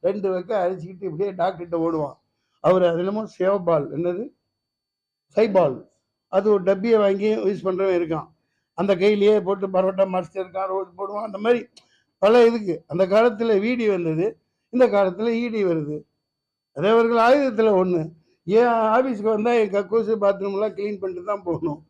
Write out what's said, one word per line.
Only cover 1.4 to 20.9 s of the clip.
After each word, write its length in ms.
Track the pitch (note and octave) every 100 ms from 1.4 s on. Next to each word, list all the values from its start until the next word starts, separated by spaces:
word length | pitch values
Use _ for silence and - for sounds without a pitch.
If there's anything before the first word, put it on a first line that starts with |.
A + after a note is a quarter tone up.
| F3 F3 F3
ஓடுவான். 440 | E3+ E3 D#3+ C#3+ - _ _ _ _
அவரு 280 | D3 F#3 F3
அது 100 | E3+
என்னமோ 300 | F#3 G#3+ G#3+ -
சேவபால், 480 | F#3 G3+ E3+ D#3+ C#3+
என்னது 340 | C#3 F3 F3+ B3+ _ _ _ _ _ _ _ _ _ _
சைபால், 520 | - A3+ F#3+ D#3 B2 - _ _ _ _
அது 220 | F#3+ G3+
ஒரு 100 | G#3
டப்பியை 360 | F3+ G3 A3+ A3
வாங்கி 380 | G3+ G3 G#3+ A3
யூஸ் 280 | G3+ F#3
பண்றவன் 320 | F3+ F#3 F#3+ F3+
இருக்கான். 320 | E3+ D#3+ - _ _ _ _
அந்த 220 | - G3 F#3
கையிலேயே 440 | G3 G#3 G3+ G#3+
போட்டு 280 | F3+ G3 F#3+
பரோட்டா 380 | F#3 F#3+ F#3+ F#3+
மறைச்சிட்டு 380 | F#3 F3 G3
இருக்கான், 220 | F#3 F#3 F#3+
ரோடு 240 | F#3+ F#3 F3
போடுவான். 240 | G3 G#3
அந்த 160 | A3 G3
மாதிரி 280 | G#3+ A#3+ - _ _ _ _ _
பல 280 | G3 A#3+ A#3
இதுக்கு 380 | A#3 G3+ E3 _
அந்த 200 | F3+ F#3+
காலத்துல 440 | G3+ A#3+ G#3 A#3
வி 260 | G#3 G#3+ B3
டி 120 | A3
வந்தது, 500 | F#3 E3+ D#3 G3 - _ _ _
இந்த 180 | B3 B3
காலத்துல 420 | G3+ G3 F3+ A3+
இ 220 | A3+ A#3+
டி 140 | A3
வருது. 380 | F#3+ E3 D3 D3+ - _ _ _ _ _ _
அதே 160 | - F#3
அவர்கள் 280 | A3+ A#3 A#3
ஆயுதத்துல 520 | A#3 C#4+ C4+ G#3+ A3
ஒண்ணு. 500 | G3 F#3 F3 D#3+ - _ _
என் 220 | - G#3+ A#3+
ஆபீஸ்க்கு 560 | A#3 G#3+ A3+ C4 G#3+
வந்தா 300 | G#3 G#3+ A3+
என் 180 | A#3+ G#3
கக்கூசு 460 | G3 G3 A3+ G#3+ A3
பாத்ரூம் 320 | G3 F#3+ G3
எல்லாம் 220 | G3 G#3+
கிளீன் 240 | G3 G3+